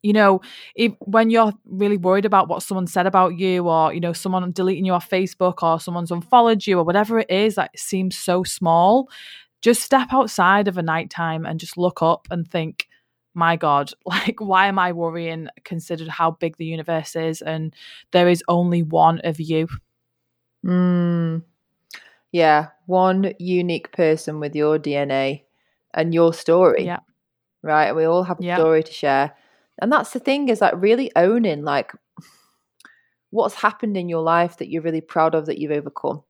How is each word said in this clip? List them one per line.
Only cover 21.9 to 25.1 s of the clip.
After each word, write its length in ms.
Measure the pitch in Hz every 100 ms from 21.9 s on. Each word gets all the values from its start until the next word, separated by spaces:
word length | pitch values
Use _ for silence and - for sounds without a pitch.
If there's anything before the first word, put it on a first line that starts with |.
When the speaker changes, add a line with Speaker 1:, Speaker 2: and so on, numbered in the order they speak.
| - _ _ _
Speaker 2:
Yeah, 360 | 170 160 151 156 _ -
one 480 | 185 185 190 196 -
unique 540 | 180 180 175 165 -
person 480 | - 160 156 - 151
with 160 | 147 147
your 220 | 151 156
D 180 | 147 143
N 140 | 143